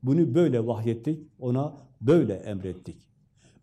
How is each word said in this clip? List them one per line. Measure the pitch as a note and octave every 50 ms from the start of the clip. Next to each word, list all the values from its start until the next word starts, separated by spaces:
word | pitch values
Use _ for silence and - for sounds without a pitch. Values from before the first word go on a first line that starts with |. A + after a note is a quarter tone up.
| -
bunu | B2+ C#3 E3+ E3 C3 A#2+
böyle | E3+ F3 D#3 B2 A#2 A2 A#2
vahyettik, | A2+ G#2+ A2 A#2 A2+ A2+ - D3+ D#3 D#3 - - _ -
ona | B2+ B2 B2 C3+ C#3+ D3 - - - - _ -
böyle | A2 A#2 D#3+ E3+ C3+ G#2 F#2+
emrettik. | F#2 - G#2+ G#2 F#2+ F#2+ F#2 E2 - - - D#2+ - _ _ _ _ _ _ _ _ _ _ _ _